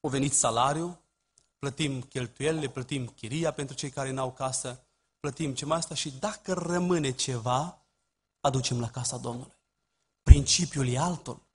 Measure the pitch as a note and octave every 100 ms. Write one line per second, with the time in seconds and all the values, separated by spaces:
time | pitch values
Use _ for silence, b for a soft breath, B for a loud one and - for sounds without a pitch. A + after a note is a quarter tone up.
0 | D3+ C3+ C3+ - B2 A2+ C3 D3 E3+ F3+
1 | _ _ _ _ _ _ C#3 C3 D#3 C3+
2 | A#2 C3 A#2+ - C#3+ D#3+ C#3+ C3 B2+ C#3+
3 | A#2+ - A2 C#3+ D#3+ D3 C#3 C3+ C#3+ B2+
4 | C3+ C3+ C3 B2+ C3 B2+ C3 A#2+ _ _
5 | _ _ D3 C3+ D#3 B2+ C#3+ E3 E3 D3
6 | D#3 C3 G#3 G#3 - F#3 E3+ F3 F3+ F3
7 | C#3+ C3 - B2 A#2 B2+ E3 - _ _
8 | _ _ _ _ C#3+ C3+ B2+ B2 A#2 -
9 | A#2+ B2+ B2 A#2+ C3 _ _ _ _ _
10 | _ _ - C3+ C#3 - F3 C#3+ B2+ B2
11 | E3 E3+ - - _